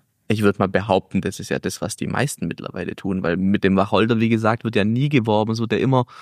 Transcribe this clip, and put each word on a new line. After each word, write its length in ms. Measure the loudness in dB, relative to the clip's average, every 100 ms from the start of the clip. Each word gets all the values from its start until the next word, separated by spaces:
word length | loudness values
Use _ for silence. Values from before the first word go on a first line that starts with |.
| _ _ -4
Ich 120 | 2
würd 160 | 2 2
mal 100 | 2
behaupten, 500 | 0 2 0 0 -4
das 180 | -4 -6
ist 100 | -4
ja 100 | -4
das, 220 | -4 -6
was 140 | -8 -6
die 100 | -6
meisten 400 | -4 -4 -4 -8
mittlerweile 480 | -8 -10 -10 -10 -8
tun, 280 | -6 -4
weil 140 | -2 0
mit 260 | 0 2
dem 120 | 2 2
Wacholder, 440 | 4 2 2 2
wie 100 | 2
gesagt, 340 | 2 0 -2
wird 120 | -2 0
ja 100 | 0
nie 240 | 0 2
geworben, 420 | 2 2 2 0
es 80 | -2
wird 140 | -2
ja 40 | 0
immer, 280 | 2 2 0 -6